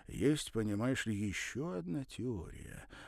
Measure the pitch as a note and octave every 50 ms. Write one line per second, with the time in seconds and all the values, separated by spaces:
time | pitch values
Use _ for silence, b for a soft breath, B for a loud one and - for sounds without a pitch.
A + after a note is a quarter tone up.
0 | B B - - G#2 C#3 D#3 D3 - - - A2+ G#2+ G#2 G2+ G2+ A2+ B2+ C3+ -
1 | - A2+ G#2+ G2+ G#2+ G#2 F2 - - - - A2+ D3 F3 F#3 F3+ E3 F3+ E3+ D3
2 | G#2 - - - A2 B2+ A#2 F#2 D2+ - - - - - - - - - B B
3 | B